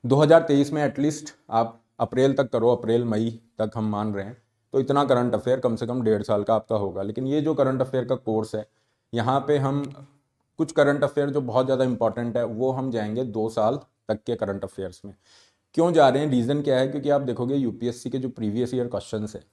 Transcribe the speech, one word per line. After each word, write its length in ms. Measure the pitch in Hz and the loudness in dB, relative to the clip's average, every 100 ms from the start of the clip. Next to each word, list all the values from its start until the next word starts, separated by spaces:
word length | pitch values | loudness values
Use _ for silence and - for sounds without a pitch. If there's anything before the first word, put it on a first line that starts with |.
| 120 | 2
दो 100 | 135 | 4
हज़ार 260 | 151 165 | 8 6
तेईस 300 | 160 143 143 | 6 2 2
में 200 | 156 147 | 0 -2
at 60 | - | 0
least 320 | 147 151 104 - _ | -2 -2 -12 -20 _
आप 320 | 113 117 - _ _ | -2 -2 -6 _ _
अप्रैल 340 | 117 123 135 | -4 2 2
तक 160 | 135 131 | 2 0
करो, 200 | 120 117 120 | 2 2 2
अप्रैल 280 | 110 117 120 | 2 0 0
मई 360 | 107 117 113 _ - | -2 -2 -6 _ -6
तक 120 | 107 113 | -4 -2
हम 140 | 107 | -4
मान 240 | 104 107 | -2 -4
रहे 120 | 101 98 | -4 -8
हैं, 160 | 123 _ _ _ | -14 _ _ _
तो 60 | 131 | -2
इतना 240 | 131 143 139 | 2 2 4
करंट 280 | 123 123 | 2 2
अफेयर 260 | 110 123 127 | -2 0 0
कम 160 | 123 113 | 0 -2
से 120 | 117 | -4
कम 140 | 123 | -2
डेढ़ 220 | 113 104 | 0 0
साल 200 | 101 104 | 0 -2
का 120 | 101 113 | 2 0
आपका 200 | - 110 | 0 -2
होगा। 260 | 98 92 | -2 -4
लेकिन 260 | 98 107 131 | -6 -6 -2
ये 140 | 147 | 0
जो 120 | 147 | 0
करंट 280 | 147 131 131 | 2 0 0
अफेयर 240 | 127 131 117 | -2 -2 -2
का 100 | 127 | -4
कोर्स 400 | - 110 107 107 | -2 -4 -4 -8
है, 100 | 104 _ _ _ _ | -10 _ _ _ _
यहाँ 260 | 117 117 135 135 | -2 0 0 2
पे 100 | 147 | 0
हम 260 | 135 143 143 - - _ _ _ _ - | 2 -2 -6 -12 -20 _ _ _ _ -6
कुछ 120 | 160 | -2
करंट 320 | - 143 143 | 2 2 4
अफेयर 260 | 135 147 143 | 0 0 0
जो 120 | 143 | -2
बहुत 240 | 127 113 131 | 0 0 2
ज़्यादा 180 | 131 | 2
इंपॉर्टेंट 540 | 131 120 113 117 120 113 | 0 2 0 0 -4 -2
है, 60 | |
वो 280 | 117 110 131 | -4 -2 -2
हम 200 | 131 131 | -2 -4
जाएंगे 320 | 113 104 113 | -4 -4 -4
दो 260 | 127 107 110 | -4 -2 -2
साल 300 | 113 107 139 - _ - | 0 0 0 -8 _ -6
तक 160 | 107 | -6
के 120 | - 117 | -4 -4
करंट 280 | 101 98 | -4 -4
अफेयर्स 380 | 95 - 95 90 101 | -8 -10 -10 -12 -20
में। 80 | 95 _ _ _ _ _ | -20 _ _ _ _ _
क्यों 180 | - 170 | 0 4
जा 160 | 165 139 | 6 6
रहे 140 | 131 | 6
हैं, 60 | 151 | 2
रीज़न 320 | 127 117 143 | 2 2 0
क्या 180 | 147 127 | 2 2
है? 80 | 135 | 2
क्योंकि 220 | 143 143 | -2 0
आप 120 | 143 | 0
देखोगे 340 | 131 120 123 139 | 0 -4 -2 0
यूपीएससी 540 | 123 92 120 120 127 | -2 -2 -6 -6 -6
के 100 | 135 | -6
जो 100 | 127 | -6
प्रीवियस 440 | 123 110 107 123 | -6 -4 -2 -2
ईयर 140 | 127 123 | -2 -4
क्वेश्चंस 480 | 120 - 110 104 - | -6 -6 -6 -6 -10
हैं 80 | _ | _